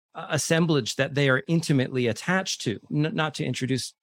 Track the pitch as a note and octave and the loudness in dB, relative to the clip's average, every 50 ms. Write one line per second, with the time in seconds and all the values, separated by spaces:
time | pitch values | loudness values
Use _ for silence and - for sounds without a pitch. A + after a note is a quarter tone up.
0 | _ _ - D#3+ E3 - E3+ C#3 - - E3 E3 E3+ D#3+ D#3+ C#3+ A2+ G#2 - - | _ _ -16 -14 -8 -4 -2 -2 0 2 2 2 4 4 2 2 0 0 -2 -2
1 | C3+ - C#3 C#3+ C#3+ C3+ C3 C3+ - - E3 E3 E3 - D3+ C3 B2+ - - B2+ | -2 -2 0 2 2 4 4 2 2 0 0 0 2 2 2 2 2 2 0 0
2 | B2 A#2 G#2+ - - - F3+ F#3+ F#3+ - - - - - G2 - - - - D3 | 0 0 0 -2 -2 0 0 0 0 -2 -6 -6 -4 -4 -4 -6 -6 -4 -2 -2
3 | D3+ D#3+ - D#3+ D#3 D3+ - - D3+ C3+ B2 - C3 B2 C3+ B2 - - - _ | 0 0 0 -2 -2 -2 -2 -4 -4 -4 -4 -4 -2 -2 -2 -2 -4 -8 -12 _